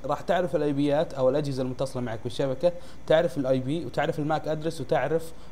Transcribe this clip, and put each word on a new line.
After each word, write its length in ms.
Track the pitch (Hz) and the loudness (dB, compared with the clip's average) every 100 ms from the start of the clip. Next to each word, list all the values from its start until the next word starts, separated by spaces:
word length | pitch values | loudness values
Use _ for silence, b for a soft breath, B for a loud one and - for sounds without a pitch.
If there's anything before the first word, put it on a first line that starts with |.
راح 160 | 131 143 | -4 -4
تعرف 360 | - 180 180 160 | 0 0 2 0
الاي 160 | 147 | 0
بيات 420 | 139 147 143 165 | 2 2 2 0
أو 140 | - 127 | 2 2
الأجهزة 340 | 143 143 131 | 4 0 -2
المتصلة 400 | 127 127 135 127 | -2 -2 -4 -4
معك 180 | 123 113 | -4 -4
بالشبكة، 480 | 123 - 139 127 175 175 B B - | -6 -2 -2 2 0 0 B B 2
تعرف 320 | 160 170 139 | 4 4 0
الاي 200 | 131 135 | 2 2
بي 260 | 127 165 | 2 -2
وتعرف 340 | 123 151 151 156 | -2 -2 0 0
الماك 300 | 147 151 147 | 0 0 0
address 320 | 156 160 160 | -2 -2 -4
وتعرف 520 | 123 156 135 160 160 B B | 0 0 2 0 -2 B B